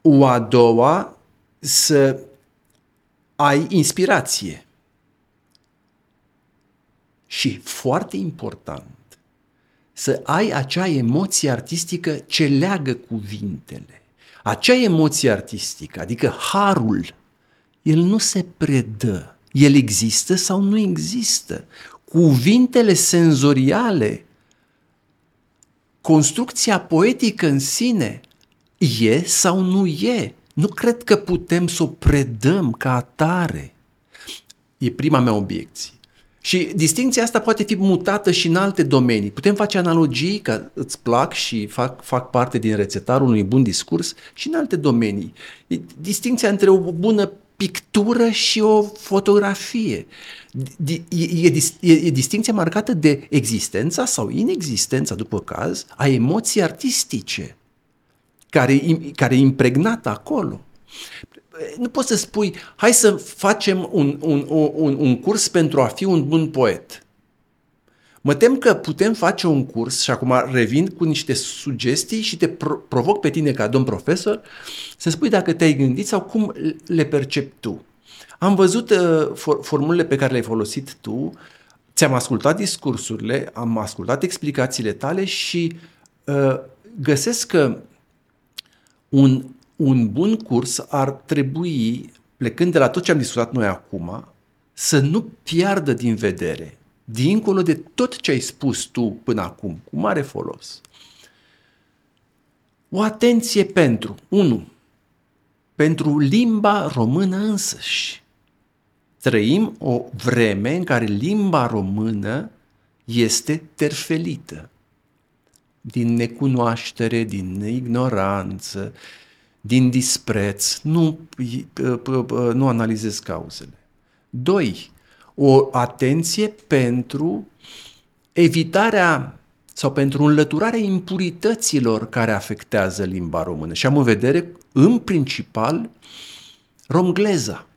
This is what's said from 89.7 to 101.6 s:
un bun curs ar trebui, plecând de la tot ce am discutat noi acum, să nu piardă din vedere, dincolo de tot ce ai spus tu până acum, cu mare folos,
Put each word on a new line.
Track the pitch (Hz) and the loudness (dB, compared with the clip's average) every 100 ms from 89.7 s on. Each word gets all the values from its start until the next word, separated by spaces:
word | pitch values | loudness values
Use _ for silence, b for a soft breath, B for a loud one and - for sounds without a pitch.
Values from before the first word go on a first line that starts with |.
| - | -2
un | 143 131 113 | 2 2 2
bun | 110 196 220 | 0 0 -2
curs | - 120 127 - - | 0 -2 -2 -8 -4
ar | 143 135 | -2 -2
trebui, | 135 - 147 135 147 175 143 113 120 - _ _ _ | -4 -4 -2 -2 -4 -4 -2 -2 -4 -10 _ _ _
plecând | 120 113 180 | -6 0 2
de | 160 | 4
la | 131 | 2
tot | 180 | 2
ce | 175 | 0
am | 156 | 0
discutat | 117 123 113 | 0 -4 -2
noi | 127 104 | -2 -2
acum, | 90 _ 95 85 98 - _ _ _ _ | -4 _ -10 -10 -12 -16 _ _ _ _
să | - - 151 | -8 0 2
nu | 135 196 220 - | 2 -2 -4 -16
piardă | - 160 190 196 143 | -4 -2 0 0 -2
din | 113 120 107 | -2 -2 0
vedere, | 107 87 87 80 - _ _ _ - | -2 -2 -6 -6 -12 _ _ _ -12
dincolo | 113 139 214 208 190 | -2 0 2 0 0
de | 175 | 0
tot | 156 - - 247 - | -2 -4 -4 -4 -2
ce | - | -2
ai | 135 | -2
spus | - - 139 110 | -4 -4 -4 -4
tu | - - 117 - | -6 -4 -4 -4
până | - 110 | -4 -4
acum, | 92 - 101 80 - | -4 -10 -12 -12 -10
cu | 143 | -4
mare | 208 175 | -2 -2
folos, | 135 - - - - - _ b b b b b b b | -4 -8 -10 -12 -18 -20 _ b b b b b b b